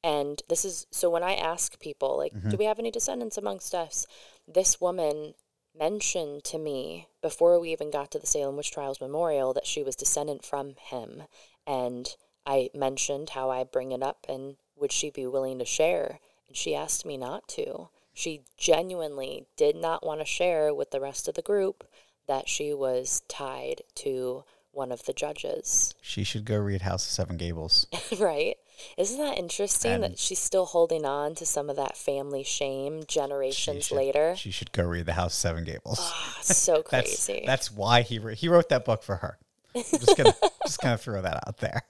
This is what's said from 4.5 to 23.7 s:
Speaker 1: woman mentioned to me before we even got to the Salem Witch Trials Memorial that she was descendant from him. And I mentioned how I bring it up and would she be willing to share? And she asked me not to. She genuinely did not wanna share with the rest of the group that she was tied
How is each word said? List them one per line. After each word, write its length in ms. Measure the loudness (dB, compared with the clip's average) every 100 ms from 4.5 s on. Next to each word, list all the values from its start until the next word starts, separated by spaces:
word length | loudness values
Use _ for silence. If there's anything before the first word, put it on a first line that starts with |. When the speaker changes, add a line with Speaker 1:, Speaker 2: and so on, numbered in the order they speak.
| 2 2 2
Speaker 1:
woman 540 | 0 0 -2 -2 -8 -16 _ _ _ -2
mentioned 680 | -2 0 -2 -2 -4 -8
to 140 | -8 -6
me 500 | -4 -4 -6 -10 -16 _
before 360 | -6 4 6 6
we 100 | 4
even 180 | -4 -2
got 200 | -4 -4
to 60 | -6
the 80 | 0
Salem 300 | 0 0 -2
Witch 140 | -6
Trials 300 | -4 -6 -6
Memorial 520 | -6 -2 0 2 2
that 120 | 0 -2
she 160 | -4
was 140 | -4 -2
descendant 480 | 0 0 -2 -6
from 300 | -6 -6 -6 -12
him. 480 | -10 -10 -10 -14 -20 _ -20 _ -4
And 500 | -2 -2 -4 -10 -12 _ _ 0
I 240 | 2 2
mentioned 560 | -2 -2 -2 -4 -4 -6
how 200 | -4 -2
I 140 | -2
bring 280 | 0 -2 -2
it 100 | -4
up 220 | -4 -6 -8
and 280 | -8 -10 -14 _ _
would 140 | -2
she 180 | 0 -2
be 160 | -4 -2
willing 320 | -2 -2 -4
to 60 |
share? 540 | -4 4 4 4 -2 -6 _ _ _
And 80 | -6
she 180 | -2
asked 300 | -2 0 -2 -2
me 100 | -8
not 300 | -6 -8 -10
to. 420 | -6 -6 -6 -12 _ _
She 280 | -8 -6 -6 _ _
genuinely 920 | 4 4 4 -4 -6 -6 -8 -8 -14 4
did 200 | 4 4
not 280 | 0 -2 -2
wanna 180 | -4
share 480 | -4 0 2 4 2
with 160 | 2 -2
the 100 | -4
rest 280 | -4 -6 -4
of 60 |
the 80 | -4
group 420 | 0 2 2 -2 -14 _ _ _ -4
that 220 | -2 -2
she 240 | -4 -2
was 500 | 0 0 0 0 -2 _
tied 540 | -10 -8 -8 -6